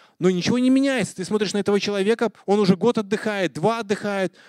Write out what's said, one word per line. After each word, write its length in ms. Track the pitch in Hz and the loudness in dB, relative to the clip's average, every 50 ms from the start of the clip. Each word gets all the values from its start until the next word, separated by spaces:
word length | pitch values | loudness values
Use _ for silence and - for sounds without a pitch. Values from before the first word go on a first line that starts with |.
| - _ _ - | -20 _ _ -2
"Ну, 120 | - 185 | 0 2
ничего 280 | 185 180 160 - 233 247 | 2 2 0 0 0 2
не 120 | 254 254 | 2 2
меняется. 460 | 262 269 269 277 269 247 185 - - | 4 4 2 2 0 0 -2 -4 -6
Ты 80 | - 180 | -10 -6
смотришь 260 | - 208 214 214 185 - | -4 -2 -2 -2 -2 -2
на 60 | 202 | -2
этого 200 | 190 - 202 202 | 0 0 0 0
человека, 540 | - 202 202 202 196 208 233 - 240 214 - - _ | 0 -2 -2 0 0 0 0 0 -2 -4 -4 -6 _
он 120 | - 196 214 | 0 2 4
уже 160 | 208 185 190 | 4 4 4
год 220 | 170 180 240 240 | 4 2 0 0
отдыхает, 560 | 226 214 196 214 196 - 214 208 196 185 160 123 | 0 -2 -2 -4 -4 -4 -4 -2 -2 -2 -4 -2
два 280 | 151 156 214 226 226 | -2 -2 0 0 -2
отдыхает, 540 | 226 196 208 - - 208 202 196 190 175 - _ - | -4 -4 -6 -4 -4 -4 -4 -2 -4 -4 -6 _ -20